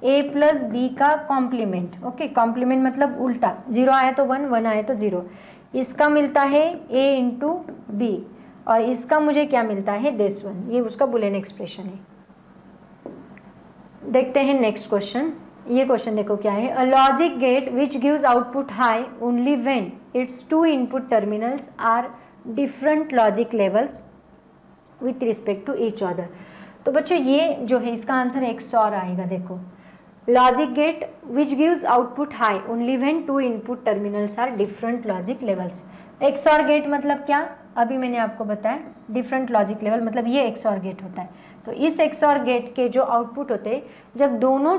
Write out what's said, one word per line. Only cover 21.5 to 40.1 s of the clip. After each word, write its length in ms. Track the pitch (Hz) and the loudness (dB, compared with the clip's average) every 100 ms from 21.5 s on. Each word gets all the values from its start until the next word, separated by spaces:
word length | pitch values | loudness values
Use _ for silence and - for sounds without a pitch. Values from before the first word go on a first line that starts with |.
| 277 - - 226 | -6 -10 -4 0
are 160 | 233 254 - - - 240 226 | 0 -2 -12 -20 -18 -8 -2
different 560 | 285 - 285 311 311 | -2 0 0 0 0
logic 420 | 247 220 202 233 | 2 2 2 -2
levels 460 | 226 190 208 285 - - - - - _ _ _ - _ - | 0 2 2 0 -6 -20 -20 -20 -20 _ _ _ -20 _ -8
with 200 | 254 254 | -6 -4
respect 400 | 226 214 208 196 285 | -4 -2 -4 -6 -4
to 100 | 262 | -2
each 220 | 226 214 | -4 -2
other। 240 | 190 175 175 - - - - - - | -6 -6 -8 -14 -20 -20 -20 -6 0
तो 60 | |
बच्चों, 260 | 285 302 349 | 0 2 0
ये 360 | 262 285 330 285 | 4 2 2 -2
जो 160 | 233 247 | 0 0
है 140 | 240 | 0
इसका 220 | 226 - | -4 -2
आंसर 280 | 262 247 269 | 0 0 -2
एक्सॉर 520 | 247 233 - 233 214 | -4 -4 0 2 2
आएगा। 320 | 202 185 180 180 | 0 -4 -4 -4
देखो, 320 | 185 180 180 - - - - - - - | -4 -6 -10 -12 -20 -20 -20 -20 -10 2
logic 460 | 247 254 247 294 | 6 6 4 0
gate 300 | 247 311 320 - - 269 247 | 0 0 -2 -10 -12 -6 -2
which 180 | 285 269 | 0 2
gives 240 | 320 349 - | 2 2 2
output 460 | 247 247 277 294 - | 2 2 -6 -8 -2
high 180 | 220 196 214 | -2 -2 -4
only 260 | 233 240 262 | -4 -2 0
when 180 | 277 320 320 | 0 0 -2
two 100 | 277 | -2
input 420 | 247 220 240 247 226 | 0 -4 -6 -4 -2
terminals 520 | 202 202 208 208 233 | -2 -2 -4 -4 -2
are 120 | 262 214 | -4 0
different 500 | 202 - 233 240 214 | -4 -2 -4 -4 -4
logic 400 | 185 185 - 233 | -6 -4 -6 -4
levels। 320 | 185 180 - - - - - | -4 -4 -10 -18 -20 -20 0
एक्सॉर 400 | - 277 320 302 | 0 2 4 4
gate 260 | 277 302 294 | 4 2 2
मतलब 300 | 285 285 285 | -2 0 -2
क्या? 300 | 285 285 339 - - - | 0 0 0 -10 -10 -2
अभी 200 | 233 262 | 0 0
मैंने 220 | 254 240 | -2 -2
आपको 260 | 220 226 | -2 -4
बताया, 360 | 208 208 220 294 - - - | -6 -2 -2 -4 -10 -20 -6
different 400 | 233 247 262 247 | -6 -2 -4 0
logic 320 | 220 196 208 | 2 0 -2
level, 180 | 208 233 | -2 0
मतलब 260 | 226 | -2